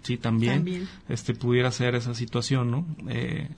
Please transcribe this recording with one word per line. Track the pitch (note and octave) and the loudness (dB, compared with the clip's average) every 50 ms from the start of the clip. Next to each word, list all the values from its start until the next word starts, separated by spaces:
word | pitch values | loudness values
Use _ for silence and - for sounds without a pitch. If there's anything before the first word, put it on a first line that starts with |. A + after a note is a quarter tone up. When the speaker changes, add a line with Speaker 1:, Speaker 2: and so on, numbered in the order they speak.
| - | -2
Speaker 1:
sí, | - B2+ B2 | -4 -4 -2
también, | - A#2+ A2+ A2+ A2+ A#2+ C3 C#3+ | 0 2 2 4 4 4 4 2
Speaker 2:
También. | D#3+ F3+ F3+ F3+ F#3 - - - - - | 2 0 -2 -4 -6 -8 -10 -16 -8 -6
Speaker 1:
este, | C3+ A#2 - - A#2+ | -6 -4 -2 -4 -4
pudiera | - - B2 A#2+ B2 B2 B2+ | -2 2 4 4 4 4 4
ser | A#2+ - B2+ B2 A#2+ | 2 2 2 2 2
esa | B2 A#2 B2 A#2+ | 0 0 -2 -4
situación, | A#2 A#2+ A2+ - A#2+ A#2 - C#3 C3 B2 A#2+ | -4 -6 -2 -2 -2 0 2 2 2 2 2
¿no? | A#2 C#3 F3 E3 D3+ - - - | 0 0 -2 -4 -6 -8 -6 -6
Eh, | - A#2 - - - - D3+ - - | -4 -2 -2 -2 -2 -4 -6 -6 -8